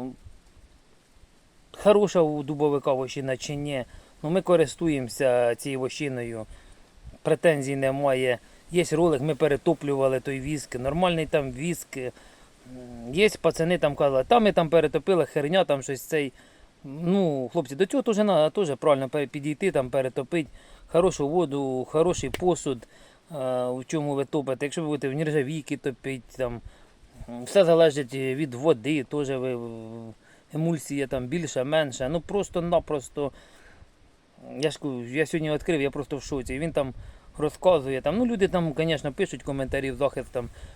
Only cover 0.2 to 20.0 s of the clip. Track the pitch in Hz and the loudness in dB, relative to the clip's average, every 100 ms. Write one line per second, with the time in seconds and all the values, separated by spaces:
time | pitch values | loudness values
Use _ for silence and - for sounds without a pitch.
0.2 | - - _ - - _ _ _ _ _ | -20 -20 _ -20 -20 _ _ _ _ _
1.2 | _ _ _ _ _ - 196 208 202 180 | _ _ _ _ _ 0 4 6 6 4
2.2 | 156 147 139 147 151 143 147 131 127 143 | 4 2 -4 0 2 2 0 0 -2 -6
3.2 | 135 131 - 143 147 135 117 - - - | -4 -6 -6 -6 -4 -6 -8 -14 -20 -10
4.2 | 151 185 175 175 143 - 170 143 123 - | -2 -2 4 4 4 0 -2 0 -4 0
5.2 | 131 123 120 117 143 135 131 - 147 127 | 2 4 2 0 -4 -4 -4 -4 -6 -6
6.2 | 120 113 107 - - - - - - - | -8 -10 -12 -16 -20 -20 -20 -20 -20 -6
7.2 | - 156 175 147 135 139 135 139 143 131 | 0 4 4 2 0 0 0 2 2 2
8.2 | 131 120 - - - 175 165 156 170 139 | 2 0 -6 -20 -2 -2 2 4 4 4
9.2 | 151 139 156 139 - 160 143 139 135 131 | 0 2 2 2 2 0 0 2 2 2
10.2 | 143 135 135 151 - 123 127 160 185 165 | -2 -6 -4 -6 -6 -6 -4 0 2 0
11.2 | 151 160 135 123 170 165 - 135 127 - | 0 0 -2 -6 -4 -6 -8 -10 -10 -12
12.2 | - - - _ 123 127 123 120 117 151 | -20 -20 -20 _ -20 -18 -16 -14 -6 2
13.2 | 214 - 170 - 165 175 151 139 143 131 | 2 4 0 2 2 2 0 2 2 2
14.2 | - 240 208 185 160 165 151 151 165 180 | 4 6 6 4 4 4 4 0 2 2
15.2 | 139 156 143 190 165 139 127 131 - 156 | 2 -2 2 2 2 0 -2 -8 -4 -2
16.2 | 139 - - _ - _ 143 143 170 196 | -2 -8 -20 _ -20 _ -16 -4 0 2
17.2 | 175 139 123 170 127 139 196 277 - 202 | 2 0 -2 -4 -4 -2 0 2 0 2
18.2 | 214 170 151 - 170 135 151 135 131 151 | 4 4 4 2 -2 2 4 4 2 -2
19.2 | 139 151 143 147 190 147 127 139 | -4 -4 -6 -2 0 0 0 -2